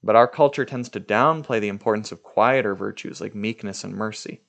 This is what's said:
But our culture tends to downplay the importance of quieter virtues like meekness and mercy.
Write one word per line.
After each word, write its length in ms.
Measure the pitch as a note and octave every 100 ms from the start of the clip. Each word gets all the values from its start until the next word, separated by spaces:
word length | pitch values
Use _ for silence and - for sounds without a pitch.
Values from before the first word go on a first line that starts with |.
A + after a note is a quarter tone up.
But 140 | G2+ A2+
our 120 | A#2+
culture 360 | - C#3+ C#3+
tends 240 | B2+ B2+ A#2+
to 100 | G#2
downplay 600 | - G#2+ C#3+ D#3+ D3+ A#2
the 80 | G#2
importance 440 | G2+ - G#2+ G#2+
of 100 | -
quieter 520 | - - A2+ C3+ A2+
virtues 460 | F#2+ G2+ F#2+ - -
like 140 | G2+
meekness 500 | G#2 G#2 A2 G#2 G2
and 100 | G2+
mercy. 460 | G2+ G#2+ G#2+ - -